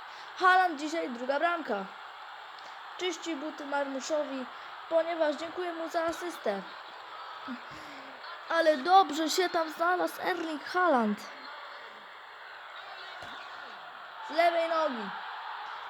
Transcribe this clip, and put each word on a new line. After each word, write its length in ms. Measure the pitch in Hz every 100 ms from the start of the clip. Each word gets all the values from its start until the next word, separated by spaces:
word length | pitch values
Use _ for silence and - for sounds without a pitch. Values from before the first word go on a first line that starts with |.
| - - - -
Haaland 420 | 370 370 359 285
dzisiaj 300 | 302 330 320
druga 280 | 233 254 277
bramka. 460 | 339 349 277 202 190 - - - - - - - - - - -
Czyści 380 | 359 320 339 302
buty 300 | 302 302 285
Marmuszowi, 800 | 285 277 269 - 311 269 269 247 - - - -
ponieważ 480 | 330 330 339 302 277
dziękuję 360 | 330 - 359
mu 160 | 330 320
za 160 | 339
asystę. 580 | 330 320 349 311 226 196 185 - - - - - - - - 240 - - - - - - - - -
Ale 260 | 330 330 302
dobrze 540 | 285 381 330 294 311
się 180 | 370 349
tam 220 | 349 320
znalazł 500 | 302 339 359 320 -
Erling 420 | 339 359 320 302
Haaland. 540 | - 359 359 254 220 208 - - - - - - - - - - - - - - - - - - - - - - - - - - - - - - -
Z 60 | 294
lewej 320 | 339 339 330
nogi. 420 | 330 302 240 196 - - - - - - - -